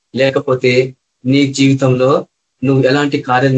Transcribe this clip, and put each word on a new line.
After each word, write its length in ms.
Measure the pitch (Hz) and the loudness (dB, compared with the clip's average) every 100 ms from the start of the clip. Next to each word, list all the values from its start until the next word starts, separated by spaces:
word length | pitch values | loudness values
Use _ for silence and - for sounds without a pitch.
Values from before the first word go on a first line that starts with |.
| _ 117 | _ -2
లేకపోతే 520 | 135 135 135 127 127 123 131 - _ _ | 0 0 -2 -2 0 0 -2 -6 _ _
నీ 160 | 127 139 139 135 | -2 0 0 2
జీవితంలో 520 | 135 135 135 127 127 165 - _ _ - | 2 2 0 0 0 0 -4 _ _ -8
నువ్వు 200 | 127 135 131 | -2 0 2
ఎలాంటి 280 | 143 147 143 - | 0 -2 -4 -2
కార్యాలు 280 | 123 135 | 0 0